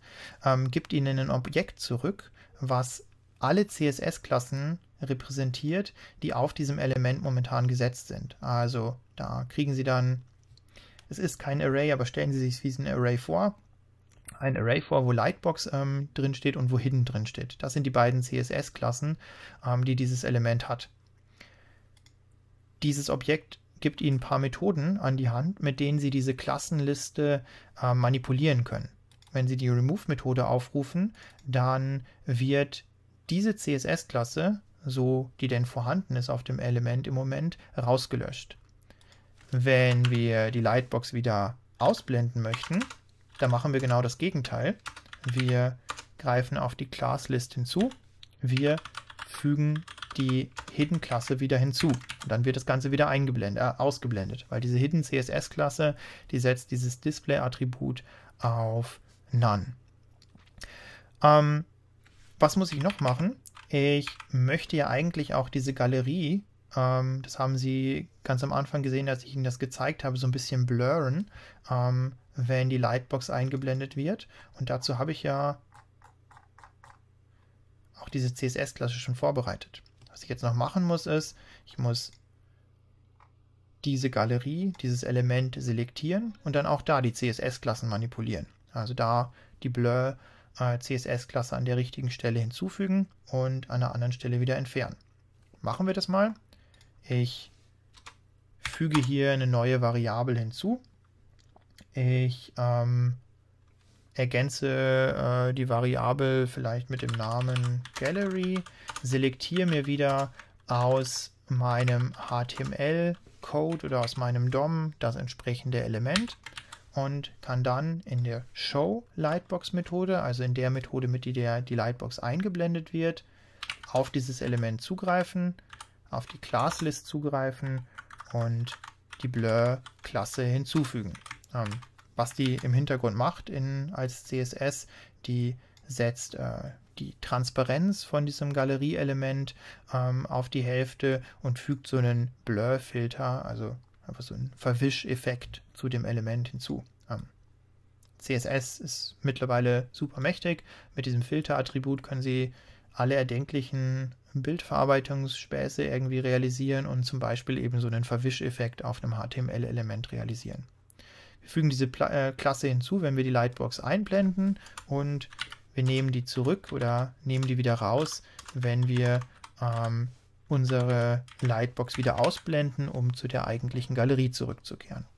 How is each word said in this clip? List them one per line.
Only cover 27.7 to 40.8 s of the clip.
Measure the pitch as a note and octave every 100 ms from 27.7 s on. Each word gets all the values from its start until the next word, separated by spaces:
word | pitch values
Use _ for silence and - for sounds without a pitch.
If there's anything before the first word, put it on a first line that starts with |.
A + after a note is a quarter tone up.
| -
äh, | B2+
manipulieren | B2 B2 C3 B2+ C3 D#3 B2
können. | A#2+ - - - _ - -
Wenn | C3 B2+
Sie | B2+
die | B2+
Remove-Methode | B2 B2+ G3+ - C3+ C3 B2+ B2
aufrufen, | B2 B2 C#3+ C3+ F3 G#3+ - - -
dann | C3+ B2+ B2+ C3 C3+ C3+ B2+ -
wird | - B2 C3 C#3 C#3+ - - _ _ _ -
diese | F3 G#3+ G#3
C-S-S-Klasse, | - C#3 - E3+ - B2 A#2 D#3 F3 G#3 - -
so | C#3+ C3 B2+ C3 B2+ -
die | C3
denn | A#2+ B2
vorhanden | B2 A#2+ F3+ - B2
ist | B2
auf | B2
dem | - B2+
Element | B2 A#2+ A#2+ B2+ C3+
im |
Moment, | C3 C3 C#3 E3 - - -
rausgelöscht. | A#2+ B2+ - B2 - C3 - - - - - - - - - - -
Wenn | B2+ C3 B2+ B2+ B2 B2
wir | A#2+ A#2 A2+ A2
die | A#2+
Lightbox | A2 B2